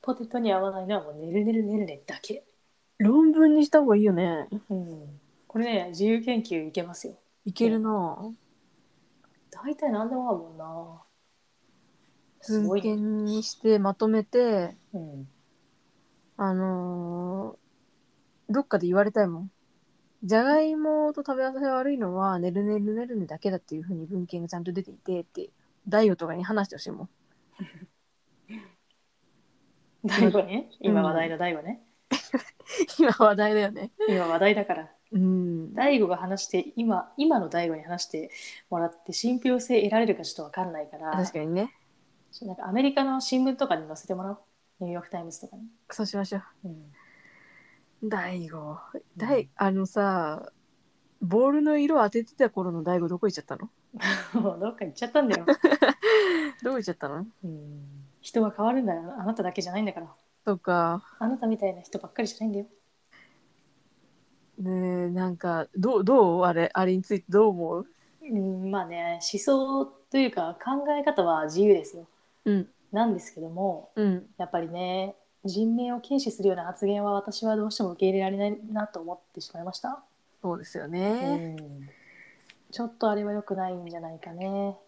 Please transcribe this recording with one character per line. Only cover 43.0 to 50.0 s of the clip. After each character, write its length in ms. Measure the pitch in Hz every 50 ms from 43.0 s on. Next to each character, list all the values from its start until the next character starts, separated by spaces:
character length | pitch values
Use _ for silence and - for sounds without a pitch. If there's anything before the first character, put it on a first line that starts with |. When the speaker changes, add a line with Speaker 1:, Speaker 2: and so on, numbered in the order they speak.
| 269
Speaker 1:
の 160 | 269 262 262
新 240 | 254 - 262 254 254
聞 120 | 269 262
と 120 | 247 277 240
か 80 | 180
に 100 | 156 160
載 100 | 156 156
せ 100 | - -
て 80 | - 190
も 80 | 180
ら 80 | 185 196
お 20 | 202
う。 40 | 202 _ _ _ _ _ _ _ _
ニ 60 | 185
ュ 40 | 175
ー 20 | 175
ヨ 60 | 175
ー 20 |
ク 80 | 170 -
タ 100 | - 175
イ 40 | 170
ム 60 | 165
ズ 120 | 165 -
と 60 | - -
か 80 | -
に。 80 | 196 220 226 _ _ _ _
Speaker 2:
そ 140 | - - 214
う 20 |
し 100 | 190 -
ま 80 | 202 196
し 100 | 185 208
ょ 40 | 196
う。 300 | - - _ _ - 185
Speaker 1:
う 20 |
ん。 220 | 160 156 151 147 143 _ - _ _ _ _ - _ - _ - - - _ _ _ _ _ _ _ _ - 214
Speaker 2:
大 400 | 214 196 175 180 185 180 170 156
悟。 300 | 160 160 151 151 151 165 - - -
Speaker 1:
う 40 | -
ん。 40 | _ _ _
Speaker 2:
大-、 340 | 175 214 233 285 247 - - _
あ 160 | - 196 196
の 140 | 190 190 190
さ、 680 | 190 - 208